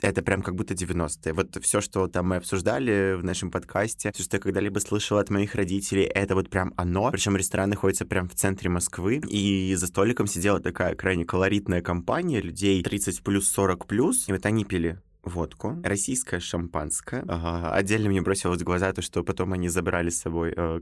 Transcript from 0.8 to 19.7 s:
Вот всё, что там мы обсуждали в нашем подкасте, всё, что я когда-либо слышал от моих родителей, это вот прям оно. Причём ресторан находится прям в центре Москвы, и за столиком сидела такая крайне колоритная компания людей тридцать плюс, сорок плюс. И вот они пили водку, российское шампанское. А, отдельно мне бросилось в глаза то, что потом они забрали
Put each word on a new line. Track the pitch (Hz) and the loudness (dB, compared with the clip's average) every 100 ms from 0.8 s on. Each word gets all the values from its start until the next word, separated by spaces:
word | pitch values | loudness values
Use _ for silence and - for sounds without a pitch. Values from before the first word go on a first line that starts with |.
| 87 85 80 - 80 | -2 -2 -2 -2 -2
Вот | 80 90 78 | -2 -2 -2
всё, | - 101 | 0 0
что | - 98 92 | 0 0 0
там | 90 90 | 0 0
мы | 92 | 0
обсуждали | - 95 95 123 127 101 95 92 | 0 0 0 0 2 2 2 0
в | |
нашем | 92 90 92 | -2 -2 -4
подкасте, | 92 - 98 110 - 107 | -6 -4 -2 -2 -2 -6
всё, | - | -4
что | - - | -2 -2
я | |
когда-либо | 101 95 101 101 | 0 0 0 -2
слышал | - 104 - 104 | -2 -2 2 2
от | 98 | 2
моих | 101 104 | 2 0
родителей, | 104 92 98 - 98 | 0 0 -2 0 2
это | - - 98 | 2 2 2
вот | 95 92 | 0 0
прям | 95 92 - | -2 -2 -2
оно. | 87 90 117 | 0 2 2
Причём | 127 101 98 | 0 0 0
ресторан | 98 - 98 | 0 0 0
находится | 101 98 95 87 | 2 2 0 -2
прям | 95 90 | -2 -2
в | |
центре | - 98 98 90 | 0 0 0 0
Москвы, | 87 - - 92 135 - | 0 -2 -2 0 0 0
и | 104 101 98 95 | 0 2 2 2
за | 92 90 | 0 0
столиком | - 107 120 104 | 2 2 2 0
сидела | 90 98 95 | 0 2 2
такая | 92 87 90 | 0 0 0
крайне | 82 95 90 | 0 0 0
колоритная | 85 92 95 101 - 87 | 0 2 2 2 2 0
компания | 87 87 85 139 180 123 | 0 -2 0 0 0 0
людей | 87 85 98 95 | -2 0 2 4
тридцать | 87 101 98 90 | 2 -2 -2 -4
плюс, | - 98 - | 0 2 2
сорок | - 98 90 - | 2 2 2 0
плюс. | 101 156 254 - | 2 4 2 0
И | |
вот | 95 104 | 0 2
они | 110 | 0
пили | 101 90 82 90 - _ | 2 0 0 -4 -12 _
водку, | 92 87 82 - 107 160 | -8 -4 -4 -4 -6 -4
российское | 160 98 - 127 - 87 | -2 -2 -2 -4 -4 -6
шампанское. | - 87 85 82 76 - - - - | -4 -4 -4 -4 -4 -6 -6 -8 -4
А, | 87 85 85 85 | -4 -2 -2 0
отдельно | - 98 110 104 | 0 2 2 2
мне | 98 | 2
бросилось | 87 98 90 87 | 2 0 0 0
в | |
глаза | 87 87 95 | 0 0 0
то, | 95 | 0
что | 87 98 | -4 -2
потом | - 92 92 | -2 -2 -2
они | 92 | -2
забрали | 87 | 0